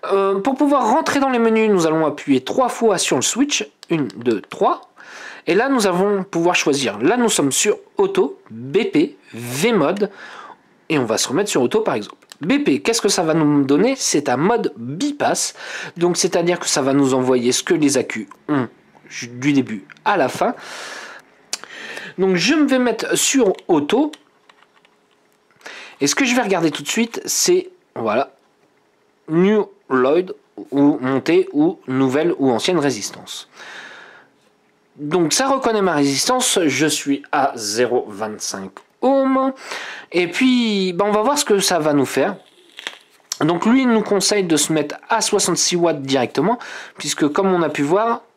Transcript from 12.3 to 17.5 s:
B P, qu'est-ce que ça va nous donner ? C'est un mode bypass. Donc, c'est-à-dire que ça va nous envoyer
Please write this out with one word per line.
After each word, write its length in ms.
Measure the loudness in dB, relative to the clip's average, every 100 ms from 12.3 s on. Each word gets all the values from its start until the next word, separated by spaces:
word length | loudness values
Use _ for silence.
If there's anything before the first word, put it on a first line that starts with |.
| -10
B 220 | -2 0
P, 180 | 2 0
qu'est-ce 180 | 0 0
que 100 | 0
ça 120 | 0
va 140 | 0 2
nous 280 | 4 2
donner ? 320 | 2 2 2 0
C'est 320 | -2 -2 0
un 100 | 0
mode 360 | 2 0 -2 -8
bypass. 760 | -10 -4 -4 -2 -2 -2 -4 -8 -14 -12 -12 -2
Donc, 200 | 0 0
c'est-à-dire 420 | 0 0 0 -2
que 80 | -2
ça 140 | -2
va 120 | 2
nous 200 | 2 4
envoyer 380 | 2 2 2 2